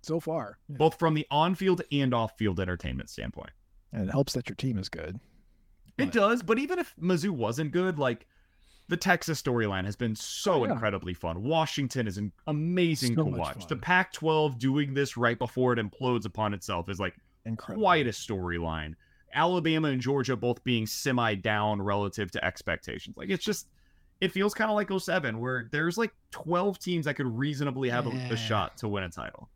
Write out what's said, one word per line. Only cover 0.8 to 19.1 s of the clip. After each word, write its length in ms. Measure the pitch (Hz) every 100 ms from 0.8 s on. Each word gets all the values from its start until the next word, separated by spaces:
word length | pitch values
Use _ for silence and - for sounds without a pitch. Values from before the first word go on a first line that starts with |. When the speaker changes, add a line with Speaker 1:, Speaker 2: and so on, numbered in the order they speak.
| 156 -
Speaker 2:
from 140 | 165
the 120 | 156 147
on-field 500 | 147 165 185 190 175 -
and 220 | 143 131
off-field 460 | 123 113 - 107 92
entertainment 500 | 90 87 78 64 -
standpoint. 420 | - 58 - - - _ - _
Speaker 1:
And 140 | 113 95
it 40 |
helps 220 | 117 139
that 140 | 131 -
your 80 | 101
team 200 | 131 110
is 120 | 95
good. 260 | - 78 95 _ - _ _ _ _ - -
Speaker 2:
It 80 | 277
Speaker 1:
But 60 |
Speaker 2:
does, 320 | 233 202 240
but 160 | 175 226
even 180 | 285 370
if 140 | - -
Mizzou 300 | 170 180 190
wasn't 400 | 151 110 120 151
good, 260 | 170 185 156
like, 300 | 135 117 - _ _ _ _ _ -
the 100 | 170
Texas 420 | 190 180 - 151
storyline 440 | - 120 107 95 95
has 100 | 104
been 200 | 117 107
so 380 | - - 202
Speaker 1:
Oh, 120 | 165 117
yeah. 60 |
Speaker 2:
incredibly 400 | 120 110 98 90
fun. 300 | 90 82 82
Washington 640 | 117 160 156 - 135 131 110
is 100 | 95
an 140 | 104 - -
amazing 680 | 147 160 180 170 147 127 117
Speaker 1:
So 80 |
Speaker 2:
to 60 | 151
Speaker 1:
much 80 | 127
Speaker 2:
watch. 280 | 78 - -
The 80 | 139
Speaker 1:
fun. 60 |
Speaker 2:
Pac-twelve 760 | 165 180 185 - 160 156 151 120
doing 380 | 131 139 143 135
this 200 | 139 120
right 220 | 120 117
before 360 | 120 - 127
it 60 | 117
implodes 460 | 104 - 127 120 101
upon 300 | - 107 101
itself 340 | - 90 85
is, 100 | 92
like, 160 | 95 - _ _ 113
Speaker 1:
Incredible. 380 | 113 - 202
Speaker 2:
quite 240 | 202 170 123
a 40 |
storyline. 840 | - - 98 90 85 82 80 78 80 _